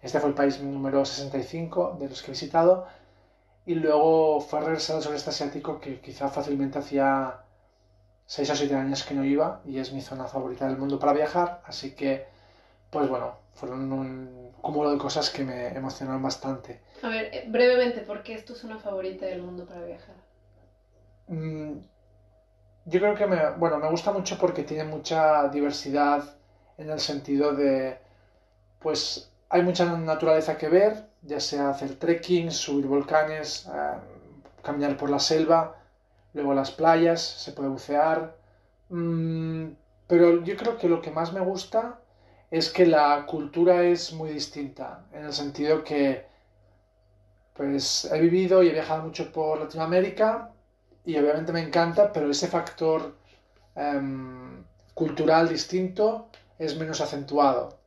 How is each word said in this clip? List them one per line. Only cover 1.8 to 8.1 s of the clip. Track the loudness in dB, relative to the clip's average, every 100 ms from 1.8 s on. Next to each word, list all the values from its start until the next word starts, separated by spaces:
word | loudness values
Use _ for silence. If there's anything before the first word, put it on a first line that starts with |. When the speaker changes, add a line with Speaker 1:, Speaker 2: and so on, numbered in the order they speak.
| -2 -4
Speaker 1:
de | -10
los | -10
que | -12
he |
visitado, | -10 -2 4 6 6 2 -18 _ _ _ _ _ _ -4
y |
luego | 0 2 4 6 6 6 2
fue | 0 -4
regresar | -2 -2 -2 -4
al |
sureste | -4 -6 -6
asiático, | -6 -6 -6 -8 -8
que | -10 -12
quizá | -14 -6 -4
fácilmente | -4 -4 -2 -2 -4
hacía | -4 2 2 2 -2 -8 -18 _ _ _ _ _ _